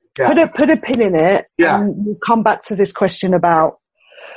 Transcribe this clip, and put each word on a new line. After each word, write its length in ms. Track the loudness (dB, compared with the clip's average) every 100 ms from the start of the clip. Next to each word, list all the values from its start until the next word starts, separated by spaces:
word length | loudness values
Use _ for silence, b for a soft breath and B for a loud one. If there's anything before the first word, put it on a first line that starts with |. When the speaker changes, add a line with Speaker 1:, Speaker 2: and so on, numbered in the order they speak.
| _ -2
Speaker 1:
Yeah. 100 | 0
Speaker 2:
Put 100 | 2
a, 80 | 2
put 220 | 0 0
a 60 | 0
pin 240 | 0 0
in 120 | 0 2
it. 300 | 2 0 -2 -2
Speaker 1:
Yeah. 200 | 0 0
Speaker 2:
And 120 | -2 -4
we'll 120 | -6 -6
come 260 | 0 2
back 240 | 2 -2 -4
to 100 | -2
this 160 | -2
question 440 | -2 -4 -2 -2 0
about 420 | 2 2 0 -4 _ _ B B B